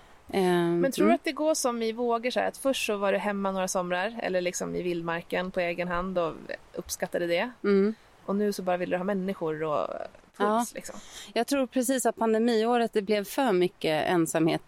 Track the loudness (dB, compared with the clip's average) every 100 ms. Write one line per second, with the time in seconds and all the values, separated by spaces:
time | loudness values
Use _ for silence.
0 | -20 -20 -4 0 2 4 2 2 2 4
1 | 4 4 0 0 0 2 0 0 -2 -2
2 | 0 0 0 -2 -2 -2 -2 0 -2 0
3 | 0 0 0 -2 -2 -2 -2 -2 -2 -2
4 | -2 -4 -2 0 -2 -4 -4 -4 -2 -4
5 | -4 -6 -4 -4 -4 -2 -2 -2 -2 -2
6 | -2 -2 -2 -4 -12 -14 -12 -12 -10 -6
7 | -4 -2 0 0 -2 -2 2 4 4 0
8 | -12 -12 -4 0 0 -2 -2 -2 0 -2
9 | 0 -2 -2 -2 -4 -2 0 0 -2 -6
10 | -12 -16 -12 -2 0 2 -2 -6 -14 -14
11 | -16 -18 -6 -2 0 0 0 0 0 2
12 | 0 2 2 4 4 4 4 2 2 0
13 | 0 0 0 0 2 4 2 0 0 2
14 | 2 2 2 2 2 0